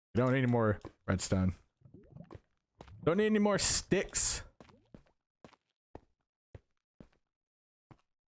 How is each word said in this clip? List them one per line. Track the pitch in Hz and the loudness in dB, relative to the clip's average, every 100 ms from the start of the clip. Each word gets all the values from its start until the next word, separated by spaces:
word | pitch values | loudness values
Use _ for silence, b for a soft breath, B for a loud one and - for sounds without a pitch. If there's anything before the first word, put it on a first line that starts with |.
| _ 101 | _ 0
We | |
don't | 127 | 2
need | 135 | 2
any | 127 | 2
more | 120 110 101 - - - | 4 2 0 -6 -10 -4
redstone. | 95 - 95 92 - _ _ - - - - - - _ _ _ - - - | -2 0 0 0 -2 _ _ -20 -20 -20 -20 -20 -20 _ _ _ -20 -20 -6
Don't | - 175 | -2 0
need | 214 | 2
any | 214 | 2
more | 208 190 | 2 2
sticks. | - - - 180 - - - - - - - - _ - _ _ _ _ - _ _ _ _ - _ _ _ _ _ - _ _ _ - - _ _ _ _ _ _ _ - - _ _ _ _ | 0 0 0 -2 0 -2 0 -2 -8 -20 -20 -20 _ -20 _ _ _ _ -20 _ _ _ _ -20 _ _ _ _ _ -20 _ _ _ -20 -20 _ _ _ _ _ _ _ -20 -20 _ _ _ _